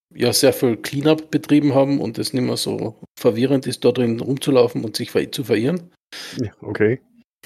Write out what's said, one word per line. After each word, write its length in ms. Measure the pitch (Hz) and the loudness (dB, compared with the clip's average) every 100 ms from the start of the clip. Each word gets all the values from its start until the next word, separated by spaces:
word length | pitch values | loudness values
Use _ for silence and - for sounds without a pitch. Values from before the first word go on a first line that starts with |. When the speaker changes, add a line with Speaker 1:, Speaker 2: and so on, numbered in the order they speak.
| _ | _
Speaker 1:
ja, 180 | - 120 | -2 0
sehr 220 | 110 135 | 2 2
viel 240 | - 131 110 | 2 0 -2
Cleanup 520 | - 139 147 156 - | -4 -2 2 2 0
betrieben 440 | 151 - 147 147 | -4 2 2 4
haben 260 | 131 139 139 | 2 2 0
und 180 | 110 117 | -2 -4
es 140 | 107 | -4
nicht 120 | 131 | -2
mehr 120 | 123 120 | -2 -2
so 420 | 117 107 113 - - - | -4 -4 -6 -10 -20 -2
verwirrend 480 | 127 110 131 139 131 | 0 2 2 0 -2
ist, 180 | - | 0
dort 140 | 123 123 | 0 2
drin 220 | 120 113 | 0 -2
rumzulaufen 640 | 123 135 - 131 120 135 | -2 -4 2 4 4 2
und 140 | 117 - | -6 -6
sich 140 | 123 | -4
ver-, 200 | - 143 | -2 -2
zu 140 | - | -4
verirren. 460 | 117 107 123 175 - _ _ - - - | -2 0 0 -2 -6 _ _ -18 -12 -6
Speaker 2:
Ja, 140 | 110 - | -8 -8
okay. 380 | - 104 107 131 _ _ _ _ | -8 0 2 0 _ _ _ _